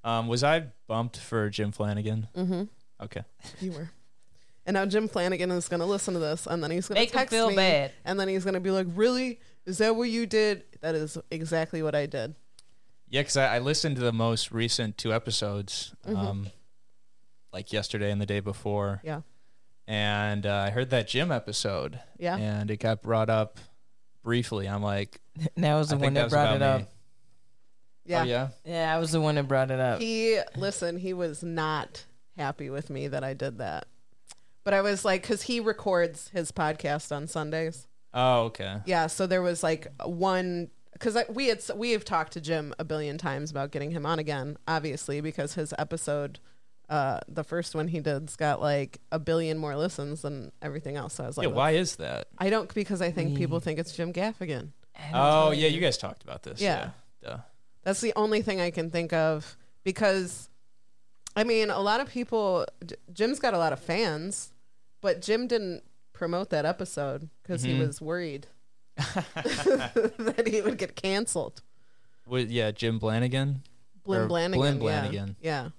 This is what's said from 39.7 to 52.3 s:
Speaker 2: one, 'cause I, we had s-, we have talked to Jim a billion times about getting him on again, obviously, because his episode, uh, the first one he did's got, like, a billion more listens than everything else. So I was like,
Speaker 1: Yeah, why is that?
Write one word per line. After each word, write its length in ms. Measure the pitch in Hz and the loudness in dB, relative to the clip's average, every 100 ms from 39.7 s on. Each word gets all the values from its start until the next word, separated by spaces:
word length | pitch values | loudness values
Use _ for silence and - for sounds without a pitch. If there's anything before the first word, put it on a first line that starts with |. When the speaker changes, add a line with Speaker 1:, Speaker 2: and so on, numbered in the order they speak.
| 160 - - | 0 -4 -8
Speaker 2:
one, 680 | - 170 190 185 185 175 170 - - - | -6 0 2 2 2 -2 -6 -12 -20 -4
'cause 160 | 240 220 | 0 0
I, 80 | 233 | 0
we 180 | 226 269 | 0 2
had 120 | 214 | 0
s-, 120 | - | -2
we 180 | 208 233 | -4 0
have 120 | 214 | 0
talked 300 | - 170 156 | 0 -2 -2
to 80 | 175 | -6
Jim 320 | 151 165 147 - | -2 -2 -2 -8
a 60 | |
billion 340 | 160 156 147 156 | -4 -4 -4 -4
times 320 | 165 139 151 | -4 -4 -4
about 220 | 143 139 | -4 -4
getting 200 | 143 143 | -4 -4
him 140 | 165 147 | -4 -2
on 140 | 160 | 0
again, 380 | 151 143 131 147 - | 0 -2 -4 -6 -2
obviously, 540 | 160 151 139 - 143 | 0 0 -4 -4 -2
because 320 | 151 156 147 | -2 -4 -4
his 200 | - 151 - | -4 -4 -4
episode, 640 | 151 165 - 147 143 - - - - - - | -4 -4 -2 -2 -2 -8 -18 -20 -20 -20 -2
uh, 300 | 151 135 98 - | 0 2 -2 -4
the 160 | 147 151 | -8 -4
first 300 | 170 170 160 | -4 -2 -2
one 120 | 165 | -2
he 140 | 160 | -2
did's 340 | 151 143 156 - | 0 -2 -4 -2
got, 240 | 151 143 | 0 2
like, 380 | 147 143 135 - - | 2 2 -2 -8 -4
a 100 | 160 | -4
billion 380 | 156 165 160 156 | 2 0 2 -2
more 180 | 151 143 | -2 -2
listens 440 | 175 175 143 151 | -2 -2 -6 -6
than 300 | 147 143 107 - | -6 -6 -10 -10
everything 360 | 151 143 147 143 | -8 -6 -6 -6
else. 160 | 147 | -8
So 100 | - | -8
I 40 | 123 | -6
was 100 | 139 | -2
like, 100 | 165 | 0
Speaker 1:
Yeah, 60 | |
why 180 | 143 147 | 4 4
is 240 | 160 175 - | 4 2 -4
that? 300 | 71 62 - | -6 -6 -8